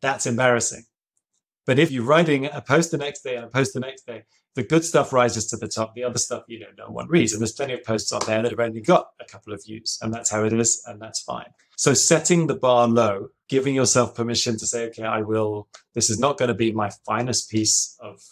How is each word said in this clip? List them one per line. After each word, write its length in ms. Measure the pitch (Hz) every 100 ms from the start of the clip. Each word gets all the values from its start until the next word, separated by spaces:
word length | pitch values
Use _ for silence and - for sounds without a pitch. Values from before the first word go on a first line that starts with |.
that's 240 | 135 135 131
embarrassing. 600 | 117 127 117 - - - _ _ _ _ _ _ _ -
But 120 | 131
if 140 | 156
you're 140 | 131 113
writing 400 | 156 160 139 139
a 160 | 143
post 280 | - 147 170
the 60 | 139
next 240 | 143 -
day 140 | 131 123
and 100 | 117
a 40 |
post 240 | 135 131
the 80 | 135
next 260 | 131 - -
day, 160 | 110 - _ _ -
the 80 |
good 200 | 110 160
stuff 300 | 160 151 -
rises 320 | 127 120 107 -
to 100 | 110
the 100 | 101
top. 260 | - 113
The 100 | 123
other 140 | 123 120
stuff, 260 | - 117 -
you 120 | 110
know, 80 | 101 -
no 120 | 107
one 180 | 113 123
reads. 240 | 165 113
And 80 | 107
there's 120 | 113
plenty 200 | - 139
of 100 | 123
posts 280 | - 110 -
on 100 | 107 -
there 160 | 110
that 100 | 117
have 80 | 110
only 220 | 117 113
got 300 | 107 180 - -
a 40 | -
couple 280 | - -
of 100 | 104
views, 340 | - 113 - -
and 120 | 113
that's 160 | 113 -
how 140 | 107
it 80 | 110
is, 320 | 113 117 - -
and 140 | 104
that's 200 | 110 -
fine. 320 | - 120 - _ _ -
So 160 | 147
setting 540 | 123 - 160 160 175 156
the 80 | 135
bar 320 | 127 123 120
low, 420 | 117 110 98 - _ -
giving 280 | 135 139 135
yourself 380 | 123 131 113 -
permission 420 | 117 117 127 113
to 100 | -
say, 200 | 117 117
"Okay, 160 | 113
I 180 | 110 110
will, 480 | 107 110 107 104 104 - _
this 160 | 120 113
is 100 | 107
not 180 | 139 143
gonna 160 | 123
be 180 | 107 113
my 160 | 110 101 - -
finest 440 | 110 123 113 -
piece 460 | 110 107 - - -
of, 200 | 110 98 -